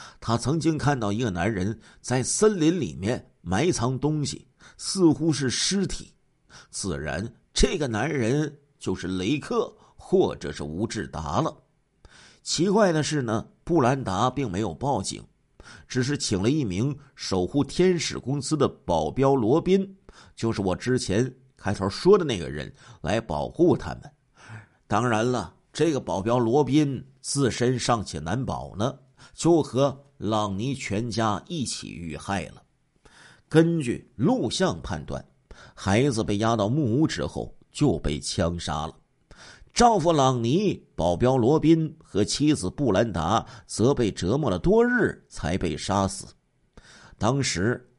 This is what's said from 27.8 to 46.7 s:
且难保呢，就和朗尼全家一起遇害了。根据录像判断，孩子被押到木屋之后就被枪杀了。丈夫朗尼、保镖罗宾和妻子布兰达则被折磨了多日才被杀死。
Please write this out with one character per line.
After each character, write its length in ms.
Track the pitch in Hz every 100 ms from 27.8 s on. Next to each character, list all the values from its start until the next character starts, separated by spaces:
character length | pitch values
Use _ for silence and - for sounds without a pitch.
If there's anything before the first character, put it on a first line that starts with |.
| - 117 92
且 140 | 78
难 260 | 78 117 117
保 300 | 69 69 90
呢， 200 | 123 - _ _ -
就 280 | - 160 170
和 440 | 135 120 139 135 - -
朗 400 | 101 107 104 95
尼 160 | 120
全 360 | 120 - 104 120
家 320 | 104 110 95 -
一 180 | 170 113
起 260 | - -
遇 240 | 57 85 73
害 300 | - 98 78
了。 160 | - _ _ _ _ - - - - -
根 320 | 156 165 165
据 280 | 123 90 - -
录 340 | 165 254 127
像 300 | - 185 85
判 220 | - 78 71
断， 200 | 67 - _ _ - -
孩 360 | - 98 104 143
子 140 | 110
被 140 | 104 104
押 180 | 113 117
到 140 | 101
木 300 | 143 127 123
屋 60 | 156
之 180 | - 69
后 280 | - 57 - _
就 280 | - 147 80
被 200 | 71 73
枪 400 | - - 85 87
杀 260 | - 76 78
了。 80 | - _ _ _ - - - -
丈 260 | - 240 214
夫 140 | 160
朗 280 | 156 131 127
尼、 400 | 117 165 208 127 - -
保 220 | 85 87
镖 180 | 120 131
罗 240 | 113 156
宾 340 | 151 165 156 -
和 220 | - 92
妻 320 | 107 - 151 147
子 140 | 92
布 240 | - 135
兰 180 | 95 117
达 340 | 85 80 110 - - -
则 260 | - 117
被 160 | 147 107
折 280 | - 87 135
磨 120 | 139
了 80 | 90
多 280 | 165 220 240
日 360 | 247 131 - _
才 300 | - 78 90
被 180 | 87 73
杀 320 | - 98 95
死。 180 | - - - _ _ _